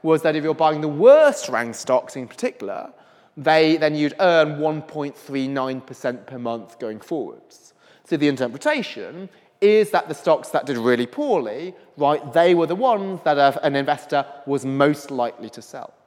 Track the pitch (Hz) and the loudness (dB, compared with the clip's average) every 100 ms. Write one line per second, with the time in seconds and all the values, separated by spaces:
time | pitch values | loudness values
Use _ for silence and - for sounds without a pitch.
0 | 165 160 160 156 156 151 160 151 151 147 | 2 2 2 -2 -4 0 0 0 -4 4
1 | 220 294 302 - - 120 117 110 - 127 | 8 8 6 2 -4 -4 -4 -8 0 0
2 | - 139 123 - - - 98 98 - _ | 0 -12 -14 -8 -8 -8 -10 -10 -12 _
3 | _ _ _ - 143 160 160 160 156 151 | _ _ _ -6 2 4 4 4 0 0
4 | 147 - 190 170 156 147 156 156 147 151 | -4 0 2 4 2 0 -4 -4 -8 -10
5 | 143 - - 139 135 139 131 131 127 127 | -10 -12 -10 -6 -4 -4 -6 -8 -12 -8
6 | 131 123 - 131 120 117 101 - 120 107 | -8 -8 -12 -10 -8 -8 -10 -12 -12 -12
7 | - 165 101 58 _ _ _ _ _ _ | -8 -8 -8 -12 _ _ _ _ _ _
8 | _ 160 147 131 127 123 302 302 208 - | _ 0 0 0 -4 -4 -4 -2 -6 -12
9 | 90 156 190 _ _ _ 202 214 208 180 | -14 -14 -18 _ _ _ 4 4 4 0
10 | 156 151 - 156 - 151 131 123 113 123 | -2 -6 0 0 0 -4 -2 -2 2 2
11 | 123 - 294 196 113 113 175 190 _ - | 0 -4 -2 -2 -2 -8 -12 -14 _ -2
12 | 143 147 139 160 170 156 160 180 254 214 | 0 0 0 2 4 4 2 0 0 0
13 | 196 185 - 147 139 135 156 139 139 143 | -2 -4 -2 4 4 4 -2 -2 -2 -4
14 | - 143 135 - - 139 127 135 143 151 | -2 -4 -4 -10 -6 -4 -4 2 2 2
15 | - 135 120 - 110 - - 139 120 _ | -6 -6 -6 -6 -18 -18 -18 -18 -18 _